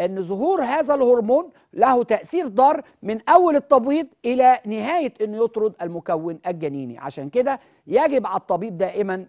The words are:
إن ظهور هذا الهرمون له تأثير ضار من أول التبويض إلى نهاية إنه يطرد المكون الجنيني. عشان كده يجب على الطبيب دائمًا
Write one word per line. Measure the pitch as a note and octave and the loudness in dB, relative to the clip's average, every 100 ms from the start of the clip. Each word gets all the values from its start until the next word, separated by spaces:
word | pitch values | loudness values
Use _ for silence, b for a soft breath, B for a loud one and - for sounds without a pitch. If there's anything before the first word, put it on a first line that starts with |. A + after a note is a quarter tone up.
إن | F3 F#3+ | -6 -4
ظهور | F3 G3 D#4 F#4 | -6 -2 -2 0
هذا | B3 D4+ C#4 | -2 -2 0
الهرمون | C#4+ B3 B3 G#3+ C#4 F4 b b | 2 4 4 4 0 0 b b
له | - B3+ B3 | 0 2 2
تأثير | A#3 G#3+ - E4+ C#4+ | 0 -2 -2 -6 -4
ضار | G3 C#4 D#4 - b | 2 2 2 -6 b
من | G3 A3 B3+ | -8 -6 4
أول | F4 F4 C#4+ | 6 6 2
التبويض | - C4+ B3 D4+ C#4 _ | 4 2 2 -2 -4 _
إلى | A#3+ B3+ B3+ B3 G#3 | -4 4 4 4 0
نهاية | G#3+ A3 E4+ C4+ - | -6 -4 -2 -2 -4
إنه | G#3+ G#3+ | -6 -2
يطرد | A3+ A3 G#3+ - | -2 0 -4 -4
المكون | F3 E3+ - D#3+ E3+ E3 F3+ | -10 -8 -4 -4 -4 -8 -8
الجنيني. | E3+ D3+ C#3 B2+ A#2 | -6 -6 -8 -10 -10
عشان | C3+ D3 C#3 | -12 -12 -6
كده | A#3+ C4 C4 b b b | -2 -2 -4 b b b
يجب | G#3+ D4+ C4+ G3+ | 0 2 0 -2
على | F#3+ | -6
الطبيب | - F3 A3 E3+ | -4 -4 -4 -4
دائمًا | F#3 G3 G3 F#3 | -4 -4 -6 -6